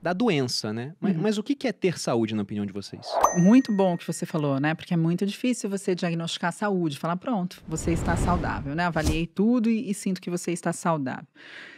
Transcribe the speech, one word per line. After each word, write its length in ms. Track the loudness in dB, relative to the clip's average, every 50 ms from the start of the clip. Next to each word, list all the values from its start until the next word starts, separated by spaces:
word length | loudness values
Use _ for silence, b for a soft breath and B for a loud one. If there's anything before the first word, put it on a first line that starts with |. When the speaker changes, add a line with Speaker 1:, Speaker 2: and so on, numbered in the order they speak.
Speaker 1:
da 120 | 0 0 0
doença, 580 | 2 4 4 4 4 2 2 0 -4 -4 -4
né? 240 | -4 -4 -6 -8 -10 _
Mas, 160 | 0 0 2
Speaker 2:
Uhum. 80 | 2
Speaker 1:
mas 160 | 2 2 0 0
o 60 | 0
que 100 | -2 -2
que 140 | 0 0 -4
é 60 | -2
ter 260 | _ 0 0 0 0
saúde, 340 | -2 0 2 2 2 2 0
na 80 | -2 -2
opinião 220 | -2 -4 -4 -4
de 60 | -4
vocês? 340 | -6 -8 -10 -10 -14 -14 -10 -4 0 2 2 4 4
Speaker 2:
Muito 340 | 6 6 8 8 6 6 4
bom 260 | 2 2 2 2 2
o 20 | -2
que 100 | -4 -6
você 180 | -6 -6 -6
falou, 320 | -4 -2 -2 0 0 0 0
né? 160 | 0 0 0
Porque 200 | -2 -4 -2 0
é 40 | 2
muito 280 | 2 2 2 0 -2
difícil 440 | -2 -4 -2 -2 -2 -2 0 -2 -4
você 240 | -6 -4 -2 -2 -2
diagnosticar 540 | 0 0 -2 -2 -2 -4 -6 -6 -2 -2 -4
a 40 | -2
saúde, 440 | -2 -2 0 0 2 0 0 -2 -2
falar, 200 | -2 -2 -2 -2
"Pronto, 440 | -2 -2 -2 0 -2 -4 -6 -10 -10 -6
você 240 | -6 -4 0 0
está 240 | 0 0 2 0 2
saudável", 580 | 2 4 2 2 2 0 -2 -4 -4 -4 -4 -2
né? 120 | 0 0
Avaliei 420 | 0 0 2 2 2 2 2 0 -2
tudo 420 | _ 2 4 4 4 4 2 2
e, 200 | 0 0 0 -4
e 40 | -6
sinto 280 | -4 -2 -4 -4 -4
que 80 | -4 -4
você 240 | -4 -4 -2 -4 -4
está 180 | -2 -2 -2
saudável. 560 | -4 0 0 0 0 0 0 -4 -6 -8 -12 _ B B B B B B B B B